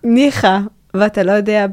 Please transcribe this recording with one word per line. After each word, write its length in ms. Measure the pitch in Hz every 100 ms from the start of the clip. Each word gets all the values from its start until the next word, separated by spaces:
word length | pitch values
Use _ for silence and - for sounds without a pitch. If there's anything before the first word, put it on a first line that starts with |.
ניחא, 540 | 233 233 285 277 190 190 202 _ _
ואתה 280 | 190 208 214
לא 100 | 185
יודע 340 | 208 202 214 202